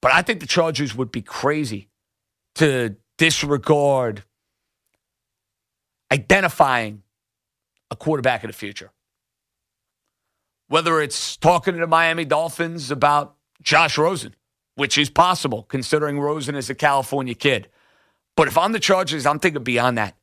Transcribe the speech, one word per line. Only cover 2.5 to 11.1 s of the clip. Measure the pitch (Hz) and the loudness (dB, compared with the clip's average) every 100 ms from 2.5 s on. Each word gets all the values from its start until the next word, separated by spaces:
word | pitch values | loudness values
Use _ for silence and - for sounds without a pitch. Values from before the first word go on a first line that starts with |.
| - | 0
to | 156 131 117 98 _ _ | 2 2 -2 -6 _ _
disregard | 160 - 147 143 - 147 143 135 123 101 - _ _ _ _ _ _ _ _ _ _ _ _ _ _ _ _ _ _ | 0 0 -2 -2 2 2 4 0 -2 -6 -14 _ _ _ _ _ _ _ _ _ _ _ _ _ _ _ _ _ _
identifying | 139 101 190 185 - 143 127 110 104 _ _ _ _ _ _ _ _ _ | -4 2 2 2 2 2 2 -2 -10 _ _ _ _ _ _ _ _ _
a | - | -8
quarterback | - 151 127 120 | -4 0 0 -2
in | 110 | -6
the | |
future. | - 101 101 95 _ _ _ _ _ _ _ _ _ _ _ _ _ _ _ _ _ _ | -12 -14 -14 -20 _ _ _ _ _ _ _ _ _ _ _ _ _ _ _ _ _ _
Whether | 151 165 160 | 0 2 0
it's | 147 | 0